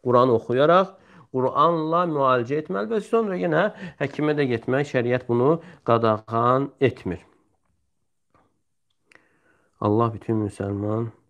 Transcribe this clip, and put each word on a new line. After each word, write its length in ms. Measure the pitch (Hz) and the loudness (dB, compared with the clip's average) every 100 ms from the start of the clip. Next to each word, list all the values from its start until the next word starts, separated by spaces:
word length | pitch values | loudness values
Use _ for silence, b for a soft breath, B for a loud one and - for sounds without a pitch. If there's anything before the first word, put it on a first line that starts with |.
| 123 | 2
Qur'anı 320 | 123 127 113 | 2 4 2
oxuyaraq, 540 | - 123 151 175 190 - b b b 127 | 0 0 4 4 2 -6 b b b -2
Qur'anla 680 | 127 - 156 170 156 165 175 | -2 2 2 2 -2 -2 -2
müalicə 540 | 147 135 127 117 147 | 0 2 2 0 -4
etməli 260 | 156 190 214 | -4 -6 -4
və 80 | 226 | -4
sonra 320 | 208 226 214 180 | -2 -2 -2 -2
yenə 300 | 180 156 208 214 185 B | 0 0 0 -4 -18 B
həkimə 380 | 143 - 151 151 | -8 -2 -2 0
də 80 | 139 | 0
getmək, 400 | 117 123 127 143 | -2 -2 -2 0
şəriət 400 | 131 120 123 - | -2 0 -2 0
bunu 300 | 120 127 165 B B | 0 2 0 B B
qadağan 840 | - 117 113 107 - 117 120 131 139 - | 0 2 2 0 -2 -2 2 0 -2 -2
etmir. 400 | 131 - - 85 - _ _ _ _ _ _ _ _ _ _ _ _ _ _ _ _ _ _ b b b b b b b | -2 -2 -10 -10 -12 _ _ _ _ _ _ _ _ _ _ _ _ _ _ _ _ _ _ b b b b b b b
Allah 320 | 107 107 117 | 0 2 0
bütün 260 | 107 - 110 104 | -2 -4 -4 -4
müsəlman 680 | - 98 101 104 110 117 - _ | -6 -6 -4 -4 -4 -6 -12 _